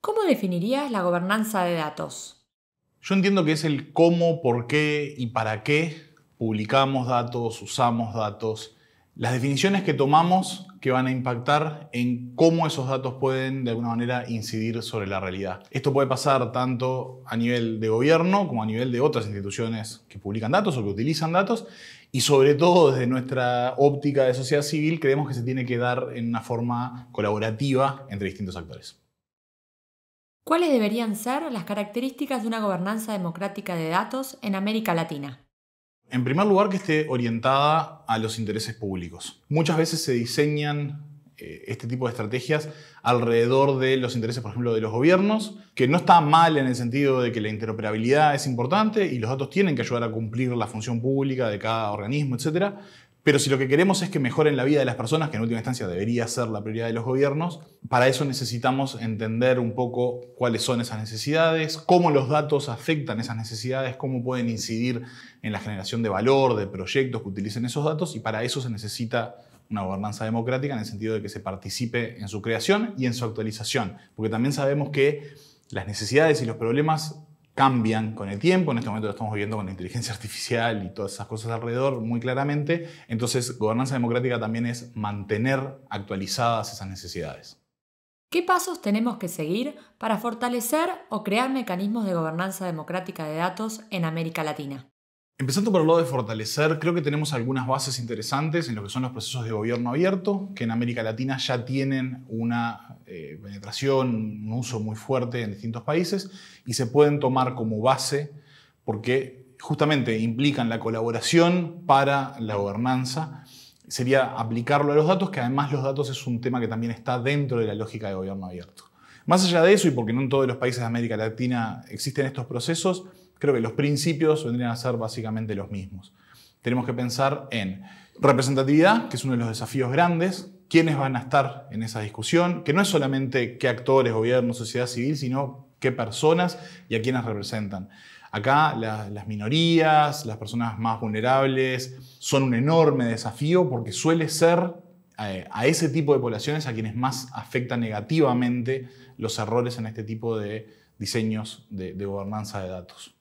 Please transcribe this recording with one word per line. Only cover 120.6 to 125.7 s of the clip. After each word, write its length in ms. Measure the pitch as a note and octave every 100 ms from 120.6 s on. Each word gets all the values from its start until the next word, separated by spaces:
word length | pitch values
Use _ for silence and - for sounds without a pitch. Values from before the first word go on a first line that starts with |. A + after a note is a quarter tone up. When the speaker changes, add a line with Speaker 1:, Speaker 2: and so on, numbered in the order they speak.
| B2 A#2+
Speaker 2:
de 60 | A#2
América 300 | A#2+ A#2 G#2+
Latina 640 | A2 A2+ B2+ B2 A2+ G2+ -
existen 380 | G#2+ C#3+ C#3+ C3
estos 200 | C3 B2
procesos, 600 | A#2+ C#3 E3 - F3+ - - _ _
creo 160 | C#3+
que 60 | B2+
los 120 | A2+
principios 720 | - C#3+ C#3+ E3+ C#3+ D#3 D#3
vendrían 260 | A#2+ A#2+ A#2+
a 60 | A2+
ser 200 | B2+ A#2+
básicamente 600 | A2 - A2 A2 A2 G2
los 120 |
mismos. 460 | G2